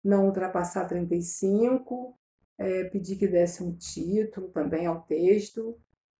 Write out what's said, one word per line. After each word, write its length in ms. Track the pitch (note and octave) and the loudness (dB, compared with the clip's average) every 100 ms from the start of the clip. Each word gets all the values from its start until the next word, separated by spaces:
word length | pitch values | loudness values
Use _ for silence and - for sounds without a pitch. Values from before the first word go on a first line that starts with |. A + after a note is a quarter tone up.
não 240 | G3 G3+ G3 | 2 4 4
ultrapassar 600 | F#3+ F#3 F3+ F3 F#3+ F3+ | 2 -2 -2 -2 -2 -4
trinta 280 | F3+ F3 | -2 0
e 80 | F3 | -2
cinco, 960 | F3 - G3 G#3 A#3+ C4 - B3 B3+ - _ _ _ - | -2 -2 2 4 4 2 -2 -10 -10 -16 _ _ _ -8
é, 260 | F#3+ F#3 | -4 -2
pedir 320 | F#3 G3 F3 F#3+ | -4 -6 -6 -2
que 120 | G3 | 2
desse 340 | F3 F3 - | 4 2 0
um 100 | F3 | -8
título 720 | E3+ - E3 E3 G#3 G#3+ F#3+ F#3 | -8 -10 -8 -2 0 0 -4 -8
também 380 | - C#3+ D#3+ F3 | -4 -2 -2 -2
ao 160 | E3+ | -4
texto, 760 | - D#3+ F3+ G#3 G3 A3+ A3+ A#3 _ _ _ _ | -2 2 4 4 2 -8 -8 -10 _ _ _ _